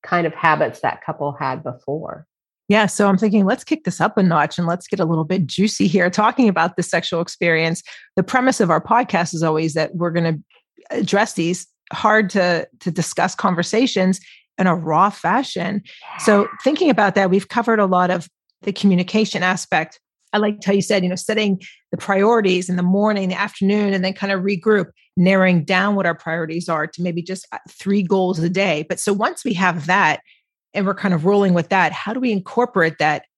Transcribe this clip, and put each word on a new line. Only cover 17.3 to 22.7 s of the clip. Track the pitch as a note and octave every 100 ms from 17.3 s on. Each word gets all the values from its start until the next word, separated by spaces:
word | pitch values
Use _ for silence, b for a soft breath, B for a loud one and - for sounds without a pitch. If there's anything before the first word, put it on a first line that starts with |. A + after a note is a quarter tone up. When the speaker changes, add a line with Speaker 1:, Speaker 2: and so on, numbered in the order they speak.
Speaker 2:
we've | F#3+ -
covered | A#3+ A#3 A3
a | G3
lot | F#3 F3+
of | F3+ - _ _ _
the | -
communication | G3 G3+ F3+ F3+ G#3+ A3 F#3+
aspect. | F3+ F#3 - E3 D#3 _ _ _ _
I | G#3+
liked | G#3+ G#3
how | G3
you | G3+
said, | F#3+ G#3
you | F3+
know, |
setting | F3+ - G#3+ G#3 F#3+ B B _
the | F3
priorities | - G3 G3+ A#3 G3+ F3+
in | F3+